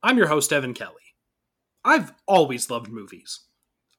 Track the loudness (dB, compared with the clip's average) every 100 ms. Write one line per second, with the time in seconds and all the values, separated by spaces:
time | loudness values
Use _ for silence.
0 | 2 2 4 2 0 -2 -2 -10 -14 -16
1 | _ _ _ _ _ _ _ _ 0 2
2 | 0 _ 2 4 4 0 -6 -8 -8 -16
3 | -18 -20 -18 -18 _ _ _ _ _